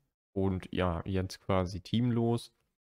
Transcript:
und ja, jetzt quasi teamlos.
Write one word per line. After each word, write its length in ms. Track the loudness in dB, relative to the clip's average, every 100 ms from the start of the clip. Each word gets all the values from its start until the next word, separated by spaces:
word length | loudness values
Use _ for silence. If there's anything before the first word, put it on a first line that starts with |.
| _ _ _
und 340 | 0 0 0 -4
ja, 300 | 0 0 0 -2
jetzt 360 | -2 -2 -6
quasi 400 | 0 0 0 -4
teamlos. 720 | -2 0 2 2 2 0 -2 _ _ _ _